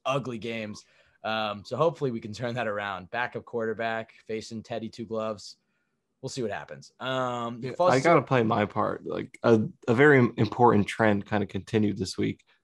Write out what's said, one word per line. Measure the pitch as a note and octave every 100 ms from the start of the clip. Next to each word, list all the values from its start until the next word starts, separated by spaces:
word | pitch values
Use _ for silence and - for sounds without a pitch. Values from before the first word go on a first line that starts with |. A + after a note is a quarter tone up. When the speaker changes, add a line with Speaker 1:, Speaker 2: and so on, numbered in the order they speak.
| -
Speaker 1:
ugly | C#3 B2 A#2+
games. | A2+ A2+ G#2+ G2+ - _ _ _
Um, | G#2 A2 G#2+ G#2 F#2
so | B2
hopefully | D#3+ D3 C#3+
we | A2+
can | A2+
turn | G#2 B2 A#2+
that | A2+
around. | G#2 G2+ F#2 F2+
Backup | A#2 A#2+ A#2+ -
quarterback | A#2+ A2+ G#2+ A2+ A2+ A2 _ -
facing | A2 G#2+ A2+
Teddy | - A#2 A2
Two | - A2+
Gloves. | A2 A2 G#2+ - - _ _ _ _ _ _
We'll | C3
see | -
what | A2+
happens. | F#2+ D2 C#2+ - _
Um, | B2+ C3 B2+ B2 A#2 A#2+
you |
Speaker 2:
Yeah, | B2+
Speaker 1:
can | A#2
follow | F3
Speaker 2:
I | B2+
Speaker 1:
us |
Speaker 2:
gotta | D3 E3
play | - C3
my | A2 A2+
part. | G2+ - G#2 F#2 D#2+
Like, | E2+ G#2 -
a, | A#2+ A2+ G#2+ - -
a |
very | A#2 D3 C#3 A#2+ -
important | A2 - A#2+ A2 F#2+
trend | - A2+ G2+ G2
kinda | G#2+ G2+
continued | G2 F2+ A2+ G#2+ G2
this | F#2+ -
week. | G#2+ G#2+ _ _